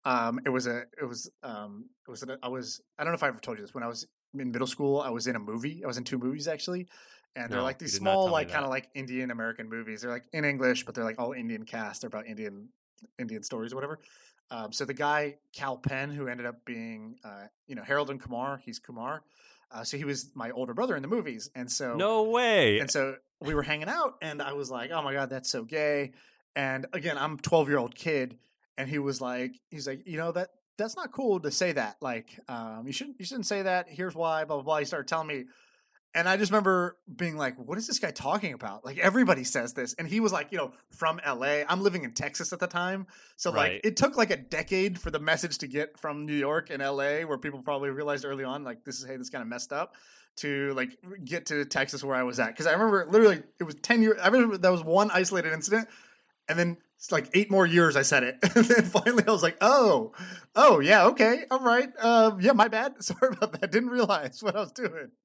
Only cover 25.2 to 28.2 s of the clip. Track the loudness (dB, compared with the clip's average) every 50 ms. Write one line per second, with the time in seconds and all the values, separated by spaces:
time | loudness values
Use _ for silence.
25.2 | -4 -4 -6 -8 -6 -6 -6 -6 -6 -6 -4 -2 0 0 0 0 -2 -4 _ _
26.2 | _ _ _ _ _ _ _ -4 -2 -2 -4 -6 -8 -8 -8 -6 -4 -4 -4 -2
27.2 | -4 -4 -4 -6 -2 2 4 4 4 4 2 0 0 -2 -8 -8 -4 -2 -2 -2